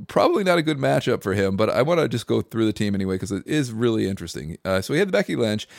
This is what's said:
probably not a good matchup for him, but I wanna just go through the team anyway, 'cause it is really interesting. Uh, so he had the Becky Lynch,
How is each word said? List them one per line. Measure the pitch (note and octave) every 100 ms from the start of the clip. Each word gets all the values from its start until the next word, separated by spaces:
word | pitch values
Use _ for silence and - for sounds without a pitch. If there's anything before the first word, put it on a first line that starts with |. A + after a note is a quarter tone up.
| -
probably | - D4 E4+
not | F#3 F3
a |
good | D#3 D3
matchup | C3 C#3 C3 A2
for | G2+
him, | G2 G2 F#2+
but | A2
I | -
wanna | C3+ E3+ C#3
just | A#2 -
go | A2+
through | - A2+
the | A2
team | G2+ G#2
anyway, | G2+ F#2+ F#2+
'cause | G2
it | G2+ -
is | D3+ B2+
really | A2 A#2+ A2 G2
interesting. | G2 E2+ - D2+ -
Uh, | F#2 F#2+
so | -
he | D3
had | G3+
the |
Becky | F#3+ - D3
Lynch, | A2 G#2 -